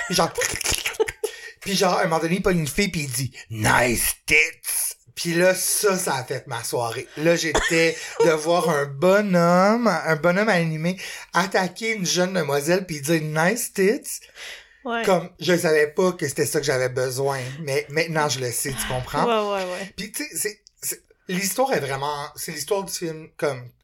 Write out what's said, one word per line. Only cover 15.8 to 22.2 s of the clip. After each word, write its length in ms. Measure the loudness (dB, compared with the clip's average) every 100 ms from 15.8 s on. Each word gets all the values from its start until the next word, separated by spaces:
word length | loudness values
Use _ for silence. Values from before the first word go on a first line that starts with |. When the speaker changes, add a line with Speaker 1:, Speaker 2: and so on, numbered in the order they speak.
| 4
Speaker 1:
pas 240 | 2 0
que 160 | 0 -4
c'était 180 | -2 -2
ça 140 | 0
que 60 | 0
j'avais 240 | 0 0
besoin, 500 | 0 -2 -2 -2 -2 -6 -8
mais 240 | -4 -4 -2
maintenant, 380 | -2 0 0 0
je 120 | 0
le 100 | -4
sais, 200 | -4 -4
tu 140 | -6 -4
comprends ? 340 | -6 -4 0 2
Speaker 2:
Ouais, 280 | 2 0 -2
ouais, 80 | -4
ouais. 220 | -8 -10 -12
Speaker 1:
Puis, 160 | -10
tu 120 | -10 -10
sais, 40 | -6
c'est, 240 | -6 -8 _ _
c'est, 200 | -10 -10 _ _ -6
l'histoire 420 | -4 -2 0 0
est 80 | 0
vraiment, 460 | -2 -4 -4 -4